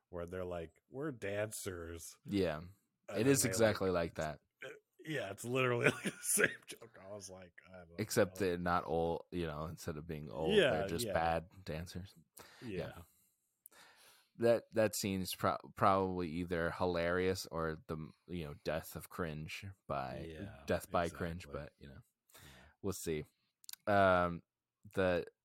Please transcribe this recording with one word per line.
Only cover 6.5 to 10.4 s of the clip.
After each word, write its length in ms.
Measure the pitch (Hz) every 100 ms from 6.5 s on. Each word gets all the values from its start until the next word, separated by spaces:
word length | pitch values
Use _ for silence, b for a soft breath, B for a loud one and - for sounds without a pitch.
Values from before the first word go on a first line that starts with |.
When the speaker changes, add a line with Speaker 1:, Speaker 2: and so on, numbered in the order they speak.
| - -
Speaker 1:
joke. 320 | - 113 92
I 100 | 95
was 160 | 104 92
like, 220 | 92 90 - 87
"I 120 | 92 82
don't 40 | 85
Speaker 2:
Except 400 | 104 117 95 92
Speaker 1:
know." 0 |
Speaker 2:
they're 180 | 95 87
not 280 | 90 87
all, 420 | - 82 82 82 -
you 160 | 90 82
know, 200 | 76 80
instead 300 | - - 76
of 80 | 82
being 240 | 76 76
old, 340 | 65